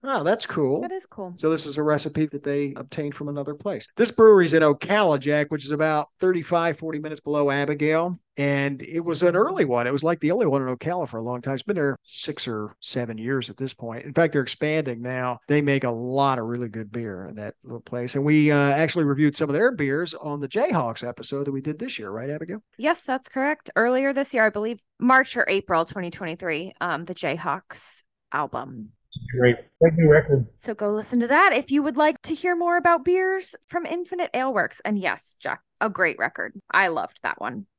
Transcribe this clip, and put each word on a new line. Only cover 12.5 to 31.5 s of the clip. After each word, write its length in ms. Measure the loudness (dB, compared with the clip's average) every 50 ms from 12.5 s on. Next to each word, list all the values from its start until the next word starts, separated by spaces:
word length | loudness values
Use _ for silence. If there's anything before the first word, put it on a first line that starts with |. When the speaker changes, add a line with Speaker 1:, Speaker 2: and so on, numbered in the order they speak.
| -6 -6 -8 -10 -12 _
Speaker 1:
seven 400 | -10 -6 -4 -4 -4 -4 -6 -8
years 320 | -6 -4 -4 -4 -4 -6
at 60 | -8 _
this 180 | -10 -10 -8
point. 300 | _ -12 -12 -10 -12 -12
In 80 | -4 2
fact, 200 | 2 2 4 2
they're 80 | 0
expanding 600 | -2 -2 -4 _ -2 0 0 0 -2 -2 -6 -6
now. 360 | -6 -6 -4 -2 -2 -4 -4 -6 _ 2
They 140 | 2 2
make 220 | 4 4 2 2 0
a 80 | -2
lot 480 | -2 -4 -4 -4 0 2 2 2 2 0
of 60 | -2
really 240 | -4 -4 -4 -6 -6
good 220 | -8 -10 -12 -8
beer 360 | -8 -8 -8 -8 -8 -10 -10 -12
in 80 | -12
that 200 | -10 -12 -12 -12 _
little 200 | _ -16 -16 -16
place. 340 | -12 -8 -8 -6 -6 -4 -4
And 100 | -2 2
we, 240 | 4 4 6 6 4
uh, 60 | 4
actually 480 | 4 4 2 2 2 0 0 2 0 0
reviewed 340 | 0 2 2 2 2 2 0
some 120 | -4 -2
of 40 | 0
their 180 | 2 2 0
beers 440 | 0 0 -2 -2 -2 -2 -4 -6 -8
on 240 | -12 -8 -8 -6 -6
the 80 | -8 -4
Jayhawks 600 | -2 -2 0 0 0 0 0 -2 -4 -6 -8 -10
episode 360 | -10 -10 -10 -8 -6 -6 -6
that 80 | -4
we 100 | -6 -6
did 160 | -6 -6 -8 -8
this 220 | -8 -10 -10 -10
year, 100 | -10 -10
right, 220 | -10 -8 -8 -8
Abigail? 320 | -8 -8 -10 -10 -12 -14 _ _ _ -4
Speaker 2:
Yes, 260 | -2 -2 -2 -2 -4
that's 260 | -6 -6 -6 _ -8
correct. 400 | -6 -4 -2 -2 -4 -4 _ -4 0
Earlier 380 | 0 2 2 2 2 0 0 0
this 200 | -2 -4 -2 2
year, 120 | 2 2
I 40 | 2
believe 300 | 2 -2 -6 -6 -6 -8 _ _ _ _
March 400 | 2 6 6 6 6 4 0 -2
or 80 | 0 0
April 380 | 0 -2 0 0 0 0 0
twenty 240 | 0 -4 -8 -8 -8
twenty-three, 640 | -8 -8 -8 -8 -8 -6 -4 -4 -4 -4 -6 -8 -8 _
um, 220 | -4 -4 -4 -4 -6
the 100 | -8 -10
Jayhawks 920 | -6 -4 -4 -4 -4 -4 -6 -6 -6 _ _ -8 -6 -6 -4 -6 -8 -10 _ _ _ _ _
album. 640 | -4 -4 -4 -4 -6 -8 -10 -8 -12 -14 -14 -16 _ _ _ _ -18 -16 -12 -8 0 4
Speaker 3:
Great. 200 | 6 6 4 4 -2 _ _ _
Great 120 | 6 6 6
new 140 | 6 8 8
record. 380 | 8 8 8 6 2 2 2 -2 -8
Speaker 2:
So 180 | _ -8 -8 -4
go 160 | -2 -2 -2
listen 300 | -2 -2 -4 0 0 0
to 80 | 2 4
that 240 | 4 6 6 6